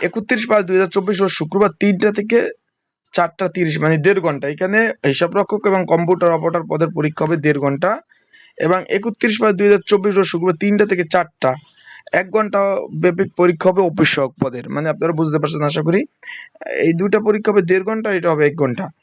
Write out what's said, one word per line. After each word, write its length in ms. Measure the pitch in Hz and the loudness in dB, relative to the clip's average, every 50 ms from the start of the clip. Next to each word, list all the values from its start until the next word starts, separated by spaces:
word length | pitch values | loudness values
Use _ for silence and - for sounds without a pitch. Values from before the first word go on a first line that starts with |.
একত্রিশ 460 | - 175 - 226 - - 254 220 226 247 | -6 -6 -4 -6 -4 -2 -2 -2 0 0
পাঁচ 160 | 220 208 190 | 0 0 2
দুই 120 | 170 185 | 2 2
হাজার 120 | 185 190 180 | 0 0 0
চব্বিশ 340 | - 202 190 185 214 180 196 | 0 -2 -2 -2 -2 0 -2
রোজ 80 | 185 | -2
শুক্রবার 400 | - - 170 156 - 196 208 196 - - | -2 -4 -6 -4 0 2 2 2 0 0
তিনটা 320 | - 208 202 175 226 214 208 | 0 0 2 2 0 0 0
থেকে 380 | 214 202 214 226 233 - - - - _ _ _ _ _ _ _ _ _ _ - | -2 -2 0 0 0 0 -2 -4 -10 _ _ _ _ _ _ _ _ _ _ -2
চারটা 360 | - 175 165 - - 190 180 | -2 -2 -2 -2 -4 -6 -4
তিরিশ, 300 | 180 185 175 160 151 156 | -2 -2 -2 -2 0 0
মানে 180 | 151 156 160 156 | 0 2 2 2
দেড় 220 | 151 185 202 190 | 4 2 2 2
ঘন্টা। 280 | 165 170 147 139 127 139 | 0 -2 -2 -4 -4 -6
এখানে 440 | 151 156 185 185 202 214 226 220 - - - | -4 -4 -4 0 2 2 0 0 -2 -2 -2
হিসাবরক্ষক 600 | 175 175 - 175 170 170 202 196 - 208 202 - | -2 0 0 0 0 0 0 -2 0 -2 -2 0
এবং 180 | 208 190 190 180 - | 0 0 0 0 0
কম্পিউটার 440 | 170 165 170 165 185 165 175 170 165 | 0 2 2 2 0 2 2 2 2
অপারেটর 320 | 160 160 165 165 175 165 160 | 2 0 -2 -2 -2 -4 -4
পদের 200 | 156 151 165 156 - | -2 -2 -2 -2 -2
পরীক্ষা 300 | 151 151 151 156 - 156 | -2 -2 -2 -2 -2 -2
হবে 120 | 156 170 | -2 -2
দেড় 240 | 160 147 151 147 143 | 0 0 0 0 0
ঘন্টা 400 | 139 139 139 139 170 185 220 294 - _ _ _ _ _ _ _ _ _ _ - | 0 -2 -2 0 0 -2 -2 -2 -6 _ _ _ _ _ _ _ _ _ _ -2
এবং 240 | - 160 180 185 175 - | 0 0 0 0 0 -2
একত্রিশ 520 | - 196 208 233 202 - - 240 214 220 | -4 -4 -2 -4 -4 -2 -2 -2 0 2
পাঁচ 140 | 226 214 202 | 2 2 2
দুই 120 | 175 202 | 4 4
হাজার 160 | 202 202 196 - | 4 4 4 2
চব্বিশ 280 | - 208 196 190 208 196 | 2 0 2 2 2 2
রোজ 120 | 196 190 | 2 2
শুক্রবার 300 | - - 170 170 185 175 | 2 0 0 0 0 0
তিনটা 300 | 160 202 202 208 208 214 | 0 0 2 2 2 2
থেকে 180 | 208 202 175 175 | 2 0 -2 0
চারটা, 500 | 156 - 180 170 165 _ _ - 131 127 143 - - - - - - - - - - - | 0 0 0 0 -2 _ _ -2 -2 -2 -2 -6 -18 -20 -20 -20 -20 -20 -20 -10 -4 -2
এক 180 | 170 185 185 | -2 -2 0
ঘন্টা 300 | 185 220 214 202 208 202 196 196 196 196 - - - | 0 -2 -2 0 0 0 0 0 0 -2 -4 -6 -4
ব্যাপী 300 | 156 156 180 175 175 196 - - | 0 0 0 2 0 -2 -2 0
পরীক্ষা 340 | - 180 175 175 156 - 185 | 2 2 2 2 2 2 2
হবে 120 | 180 190 190 | 2 4 2
অফিস 260 | 175 156 - 156 - | 0 2 2 2 2
সহায়ক 240 | - - 139 127 - - | 2 0 -2 -4 -4 -4
পদের। 240 | - - 165 123 - 127 | -2 0 0 -2 -2 -4
মানে 200 | 135 143 151 160 | -6 -4 -2 -2
আপনারা 240 | 151 - - 165 170 | -2 -2 -2 -2 0
বুঝতে 260 | 156 165 156 151 151 | 0 0 0 0 0
পারছেন 240 | 147 151 160 156 147 | -2 -2 -2 -2 -2
আশা 200 | 147 151 165 151 | -2 -2 -2 0
করি। 180 | 160 170 202 302 - _ _ - - - - - - _ - - | 2 2 0 0 -2 _ _ -20 -20 -18 -18 -20 -20 _ -16 -12
এই 260 | - - 67 104 165 165 | -8 -4 0 0 0 2
দুইটা 260 | 170 190 202 196 214 | 0 0 0 0 0
পরীক্ষা 320 | 214 220 208 214 220 214 208 | 2 0 0 0 0 0 2
হবে 100 | 208 180 | 2 2
দেড় 220 | 170 185 190 190 | 2 0 0 0
ঘন্টা, 240 | 202 220 220 220 220 196 | -2 -4 -4 -4 -4 -4
এটা 160 | 180 165 170 | -2 0 0
হবে 160 | 160 151 151 | 2 2 2
এক 100 | 147 143 | 2 2
ঘন্টা। 320 | 165 147 131 120 113 190 151 - _ | 0 -2 -2 -2 -4 -6 -8 -10 _